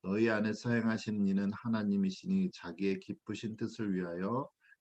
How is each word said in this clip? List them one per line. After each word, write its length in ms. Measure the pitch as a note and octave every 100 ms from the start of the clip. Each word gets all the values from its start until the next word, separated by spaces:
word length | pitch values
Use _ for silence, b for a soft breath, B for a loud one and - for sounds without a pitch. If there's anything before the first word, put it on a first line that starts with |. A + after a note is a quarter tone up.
너희 280 | F#2 G2+ A2+
안에서 400 | G#2+ G#2+ G#2+ A#2+
행하신 560 | A#2 A2+ A2 - G#2+ G2
이는 240 | G2 G2
하나님이시니 960 | G2+ A#2 A2+ G#2 G2 F#2+ F#2 F#2 F#2+ F#2
자기의 460 | - F2 E2+ G2 F#2+
기쁘신 560 | - G2+ - G#2 A2+ A2+
뜻을 380 | A2+ - G#2+
위하여 540 | F#2 F2 E2+ F#2+ A#2+ C#3+ _ _ -